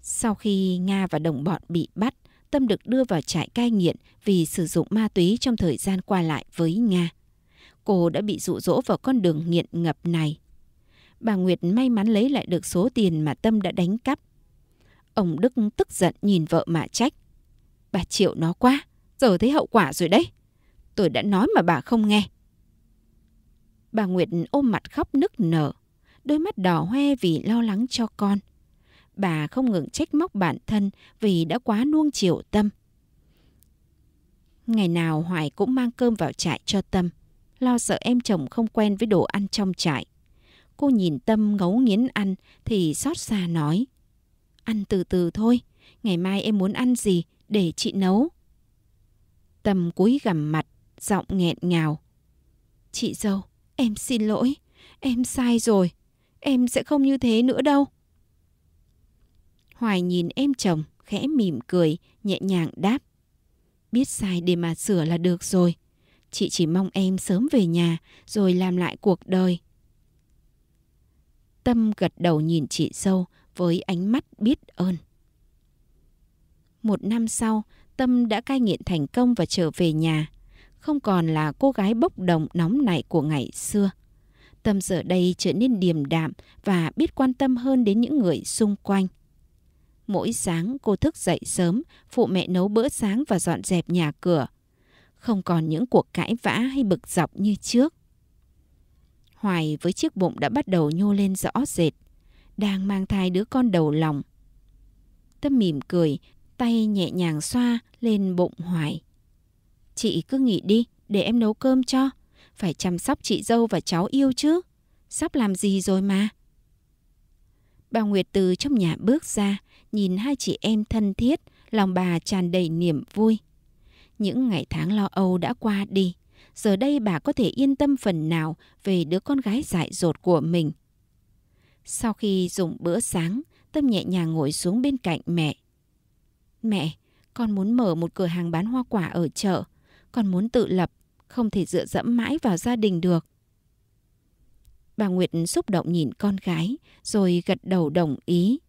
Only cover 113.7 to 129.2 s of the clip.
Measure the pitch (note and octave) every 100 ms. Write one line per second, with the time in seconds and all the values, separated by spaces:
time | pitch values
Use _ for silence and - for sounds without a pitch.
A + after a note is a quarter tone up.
113.7 | F3+ - E3+ F#3+ C4+ C4+ B3+ D4 E4+ -
114.7 | _ _ _ _ - D#4+ D4 A3 F#3 G#3
115.7 | G3 F#3 F#3+ G3 G3 G#3 _ _ _ _
116.7 | _ _ _ _ _ _ _ _ _ _
117.7 | _ _ A3+ G#3 G3+ - G3 F#3 F3+ C#4+
118.7 | C4 F3 - F#3+ C#4+ - - G3+ G3 _
119.7 | _ _ G#3+ G3 F#3 A#3+ C#4+ - - -
120.7 | A3 G#3 A3+ G#3 F#3+ A#3 D#4+ _ _ _
121.7 | A3 G3 F#3 F3+ E3+ - G3 F3 F#3 F3
122.7 | E3 F3 D3+ - - A3 A3 _ _ _
123.7 | _ _ _ _ _ G3+ A#3+ B3+ F3+ -
124.7 | D#3+ F3 G#3+ G3 - F#3+ F#3 F3 A#3+ A3+
125.7 | G3+ G3+ F#3+ F#3 - _ _ - - A3
126.7 | G3 C4 D4 G#3 E3 - D4 G3+ - C#4
127.7 | C4+ D4 C4+ A3 E3+ D#3 E3 D#3 D#3+ _
128.7 | _ - F#3+ D3+ F3+